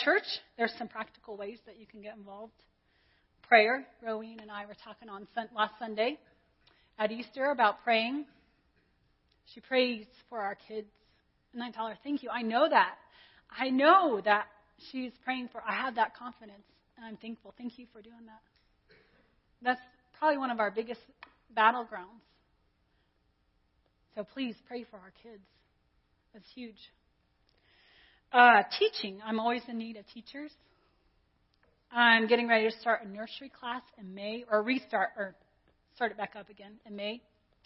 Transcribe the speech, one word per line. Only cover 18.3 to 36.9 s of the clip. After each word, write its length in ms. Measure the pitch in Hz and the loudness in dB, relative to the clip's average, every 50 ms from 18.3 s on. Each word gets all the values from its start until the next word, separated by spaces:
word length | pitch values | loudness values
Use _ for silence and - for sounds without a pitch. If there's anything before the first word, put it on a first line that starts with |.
| 220 220 _ _ _ _ _ _ _ _ _ _ - _ _ _ _ _ _ _ _ _ _ _ _ _ 240 | -20 -20 _ _ _ _ _ _ _ _ _ _ -20 _ _ _ _ _ _ _ _ _ _ _ _ _ -4
That's 180 | 247 247 - - - _ _ _ _ _ - | -2 -2 -4 -6 -16 _ _ _ _ _ 0
probably 180 | 302 311 294 | 2 2 2
one 140 | 277 262 247 | 2 -2 -2
of 80 | 233 220 | -2 -2
our 100 | 214 202 | -2 -2
biggest 320 | 196 220 226 233 233 - - - _ _ - - _ _ _ _ 226 | -2 -4 -6 -6 -10 -14 -16 -20 _ _ -20 -20 _ _ _ _ 2
battlegrounds. 640 | 226 214 226 240 247 233 220 220 185 180 196 233 220 _ _ _ _ _ _ _ _ _ _ _ _ _ _ _ _ _ _ _ _ _ _ _ _ _ _ _ _ _ _ _ _ _ _ _ _ _ _ _ | 4 6 6 6 4 -2 -8 -12 -14 -14 -16 -20 -20 _ _ _ _ _ _ _ _ _ _ _ _ _ _ _ _ _ _ _ _ _ _ _ _ _ _ _ _ _ _ _ _ _ _ _ _ _ _ _
So 100 | 220 202 | -12 -12
please 300 | - - 269 262 240 208 - _ | -10 -8 -8 -8 -8 -8 -12 _
pray 160 | - 247 247 226 | -14 -14 -14 -14
for 140 | - - | -16 -18
our 140 | 190 185 190 - - - | -20 -20 -20 -20 -20 -20
kids. 180 | 233 220 196 190 _ _ _ _ _ _ _ _ _ _ _ _ _ _ _ _ _ - | -20 -20 -20 -20 _ _ _ _ _ _ _ _ _ _ _ _ _ _ _ _ _ -20
That's 100 | 208 185 - - | -20 -20 -20 -16
huge. 240 | 254 247 226 208 - - - _ _ _ _ _ _ _ _ _ _ _ _ _ _ _ _ _ _ _ _ _ - - _ _ _ _ _ | -14 -14 -14 -16 -20 -20 -20 _ _ _ _ _ _ _ _ _ _ _ _ _ _ _ _ _ _ _ _ _ -20 -20 _ _ _ _ _
Uh, 300 | - 247 247 240 226 208 202 - - | 6 8 10 10 10 8 4 2 0
teaching. 440 | - 403 440 - - - 196 190 202 214 | 0 0 0 0 -4 -10 -10 -12 -10 -8
I'm 140 | 220 220 220 | -6 -4 -2
always 240 | 220 233 240 247 - | -2 -2 -4 -4 -6
in 120 | 254 233 226 | -8 -10 -10
need 180 | 226 226 220 | -10 -10 -12
of 80 | 208 202 - - | -16 -18 -20 -20
teachers. 380 | 233 - - - 277 302 302 - _ _ _ _ _ _ _ _ _ _ _ _ _ _ _ _ _ _ _ _ _ _ _ _ _ _ _ | -20 -20 -18 -16 -16 -16 -16 -18 _ _ _ _ _ _ _ _ _ _ _ _ _ _ _ _ _ _ _ _ _ _ _ _ _ _ _
I'm 360 | 240 240 240 233 233 226 220 | 2 4 6 8 8 6 6
getting 200 | 214 240 233 240 | 6 4 4 6
ready 220 | 233 233 220 220 220 | 4 4 4 4 2
to 100 | 220 - | -2 -2
start 220 | - 240 220 - 220 | 0 0 0 0 -2
a 40 | |
nursery 420 | 196 196 208 226 - - - 277 269 | -8 -12 -12 -12 -12 -14 -16 -18 -20
class 320 | - - 262 240 240 254 - _ _ | -20 -14 -10 -10 -10 -10 -12 _ _
in 160 | 233 202 185 190 | -20 -18 -16 -14
May, 320 | 196 202 214 220 247 240 - | -10 -10 -8 -8 -10 -2 0
or 100 | 214 214 | 2 2
restart, 480 | 208 240 262 262 - - 233 196 190 - - | 2 2 0 -2 -2 -2 0 0 0 0 -2
or 180 | - 101 95 - _ _ _ _ _ _ _ _ _ _ _ _ | -6 -10 -10 -10 _ _ _ _ _ _ _ _ _ _ _ _
start 160 | - 247 214 | -4 -4 -4
it 60 | 202 214 | -4 -6
back 160 | 202 - - | -8 -8 -10
up 100 | 208 196 | -14 -18
again 260 | - 208 208 196 202 214 - - | -18 -20 -20 -20 -20 -20 -20 -16
in 100 | 226 | -14